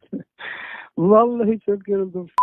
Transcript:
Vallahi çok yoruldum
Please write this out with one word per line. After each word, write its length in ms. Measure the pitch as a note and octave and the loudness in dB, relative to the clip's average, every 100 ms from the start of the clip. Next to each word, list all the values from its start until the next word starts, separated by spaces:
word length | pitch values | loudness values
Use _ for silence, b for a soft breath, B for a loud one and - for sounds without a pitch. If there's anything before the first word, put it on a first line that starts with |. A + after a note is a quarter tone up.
| - - - _ B B B B B - | -14 -14 -14 _ B B B B B -2
Vallahi 640 | F3 G#3+ A#3+ A#3+ G#3+ A3 | 4 6 4 0 -2 -2
çok 280 | - G3+ G3 | -2 -4 -2
yoruldum 400 | G3 F#3+ F3+ E3+ - | -4 -4 -8 -6 2